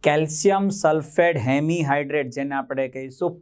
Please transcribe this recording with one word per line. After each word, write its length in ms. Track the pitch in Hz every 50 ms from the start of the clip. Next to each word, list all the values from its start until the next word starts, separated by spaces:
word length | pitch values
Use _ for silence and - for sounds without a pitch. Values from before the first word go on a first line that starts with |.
| -
કેલ્શિયમ 640 | 156 147 151 160 151 156 - - 196 196 196 196 196
સલ્ફેટ 680 | 196 - - 156 156 156 151 - - - 170 170 165
હેમીહાઇડ્રેટ, 920 | 139 110 131 135 143 151 156 170 175 151 139 143 147 147 139 147 151 139 127
જેને 260 | 120 143 135 143 139
આપણે 320 | 135 131 131 135 135 135
કહીશું 540 | 131 127 135 135 135 131 - 180 175 175 -